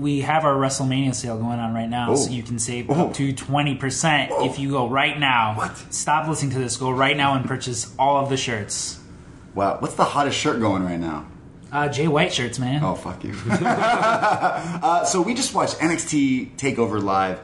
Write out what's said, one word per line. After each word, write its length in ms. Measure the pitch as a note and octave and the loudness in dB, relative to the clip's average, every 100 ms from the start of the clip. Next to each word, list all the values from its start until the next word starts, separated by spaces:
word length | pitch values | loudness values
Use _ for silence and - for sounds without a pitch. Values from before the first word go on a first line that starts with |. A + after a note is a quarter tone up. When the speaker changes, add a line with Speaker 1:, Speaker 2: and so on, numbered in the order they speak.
Speaker 1:
we 200 | D3 C#3+ | 0 0
have 220 | C#3 D#3 | 2 2
our 100 | D3+ C#3 | 4 2
WrestleMania 580 | C3+ C3+ C3 C3 C3+ | 2 0 0 2 0
sale 220 | B2 B2 A2 | -2 -4 -4
going 220 | A#2 A#2+ | -2 -2
on 140 | A2+ | -2
right 140 | A2+ A#2 | -2 -2
now, 220 | A#2+ A#2+ | 0 2
Speaker 2:
Oh. 60 | C#3+ | 2
Speaker 1:
so 140 | C#3 | 2
you 100 | B2 | -2
can 160 | A2 A#2+ | -4 -4
save 320 | A#2 B2 A#2 | -4 -4 0
Speaker 2:
Oh. 40 | |
Speaker 1:
up 200 | C#3+ E3+ | 2 2
to 180 | - C#3 | 0 -2
twenty 440 | C3+ - C#3+ D3 C#3+ | -2 -2 0 0 0
percent 560 | C3+ - E3 D3 B2 | -2 0 2 2 2
Speaker 2:
Oh. 100 | C#3 C3+ | 0 0
Speaker 1:
if 120 | C#3+ | 0
you 120 | C#3 | -2
go 180 | C#3 A#2+ | 0 2
right 280 | C3+ D3+ D3 | 2 2 2
now. 380 | C#3 B2 A2 | 2 4 2
Speaker 2:
What? 220 | A2 - - - | 0 -4 -6 -10
Speaker 1:
Stop 320 | - - D3+ D#3+ | -4 0 0 0
listening 220 | D3+ C#3 | -2 -2
to 60 | B2+ | -2
this. 180 | B2 - | -4 -2
Go 140 | C3 | -2
right 260 | B2+ C3+ D3 | 2 2 4
now 180 | C#3 C3+ | 2 2
and 100 | A#2 | 0
purchase 480 | B2+ C3 A2+ - - | -4 -4 -6 -6 0
all 160 | C#3 C#3+ | 2 4
of 140 | C3+ | 2
the 60 | C3 | -2
shirts. 640 | C3 A2 G2 - - - - - - - - | -2 -4 -4 -6 -6 -10 -16 -18 -18 -20 -8
Speaker 2:
Wow. 220 | - G2 - | 0 0 0
What's 160 | D3+ | -2
the 100 | - F3 C#3 | 0 2 2
hottest 200 | C#3+ A2 | 0 2
shirt 220 | D3 D3+ | 0 2
going 240 | A2 F#2+ | 2 2
right 140 | F2+ E2+ | 0 -2
now? 280 | E2 D2+ D2+ - - - - | -4 -6 -10 -16 -20 -20 -6
Speaker 1:
Uh, 160 | C#3+ D3 | -2 0
Jay 200 | B2 D#3+ | 0 2
White 240 | D3 F3+ | 2 2
shirts, 260 | - A#2+ B2 | 0 -4 -2
man. 240 | B2 D3 | -2 0
Speaker 2:
Oh, 140 | - F2 | 0 -2
fuck 260 | - - | -8 -10
you. 100 | - G2 | -8 -6
<laughs> 40 | A#2 - - G3 A3 G#3+ | -2 0 2 2 2 2
Uh, 1000 | A3 - G#3+ - F#3 F3 E3 E3+ D#3+ F3 | 2 2 2 2 0 -2 -4 -2 2 2
so 160 | - F#3 | 2 2
we 120 | F3+ | 0
just 200 | B3 - | 0 0
watched 220 | F#3+ C#3+ - | 0 0 0
N 80 | D#3+ | 0
X 140 | E3 - | 0 0
T 400 | D3+ C#3 B2+ A#2+ - | 2 4 2 -2 -4
TakeOver 460 | C#3 C3 A2 G#2 | -2 0 0 0
Live. 380 | G2 F#2+ F#2+ F2+ | 0 2 2 -2